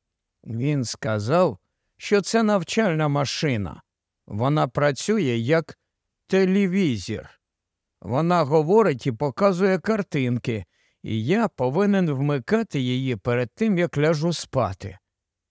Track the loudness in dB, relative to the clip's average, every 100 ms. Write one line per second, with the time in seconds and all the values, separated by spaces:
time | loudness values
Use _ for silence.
0 | _ _ _ _ -10 -4 -2 -2 -2 -6
1 | -4 -2 0 2 2 -2 _ _ _ _
2 | 0 0 2 2 2 2 0 0 0 2
3 | 2 0 -2 -2 -2 -2 -4 -10 -18 _
4 | _ _ -10 -4 0 0 0 0 0 0
5 | -2 0 0 0 2 0 -2 -10 _ _
6 | _ _ -2 2 4 2 2 2 0 0
7 | -4 -8 -10 _ _ _ _ _ _ _
8 | -4 0 2 2 2 2 4 4 4 0
9 | -2 -2 -4 2 2 2 2 0 0 -4
10 | -2 -2 -2 -2 -4 -6 -8 _ _ _
11 | -6 -4 0 0 0 -2 -2 0 2 2
12 | 0 0 -2 -2 0 -2 0 -2 -2 -2
13 | -2 -4 -2 -2 -2 -2 0 2 0 2
14 | 2 2 0 -2 -4 -2 -2 -4 -12 -14
15 | _ _ _ _ _